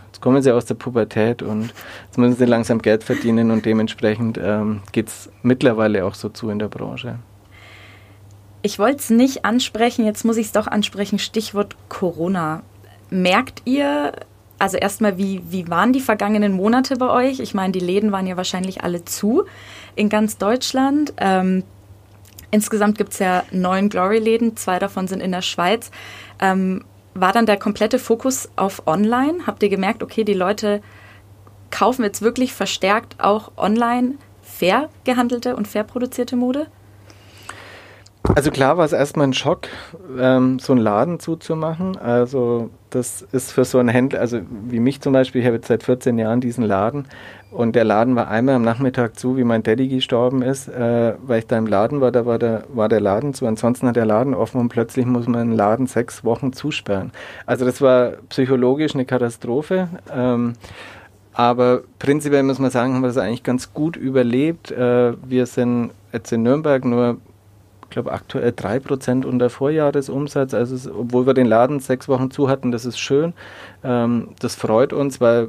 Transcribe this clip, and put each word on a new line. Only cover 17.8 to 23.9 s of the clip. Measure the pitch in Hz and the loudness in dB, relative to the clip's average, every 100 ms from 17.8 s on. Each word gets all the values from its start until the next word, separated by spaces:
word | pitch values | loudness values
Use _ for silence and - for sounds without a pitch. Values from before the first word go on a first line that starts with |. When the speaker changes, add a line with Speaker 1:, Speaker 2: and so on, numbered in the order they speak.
Speaker 2:
Läden | 175 190 214 | 0 0 0
waren | 190 185 | 0 -2
ja | 180 | -4
wahrscheinlich | 180 185 185 185 | -4 -4 -6 -6
alle | 180 175 | -4 -6
zu | - - 202 277 415 - - - - - | -8 -4 0 0 0 -8 -20 -20 -12 -2
in | 208 | 0
ganz | 214 214 - | 2 0 0
Deutschland. | 196 254 - 262 269 294 294 - | -2 0 -2 0 0 2 -2 -2
Ähm, | 196 190 185 185 185 - - - - - - - - | 0 2 2 0 -4 -14 -20 -20 -20 -20 -20 -20 -2
insgesamt | 214 208 214 208 208 | 0 0 0 0 0
gibt's | 202 - | -4 -2
ja | 185 180 - | 0 0 -2
neun | 185 180 190 | -2 0 0
Glory-Läden, | 202 | 0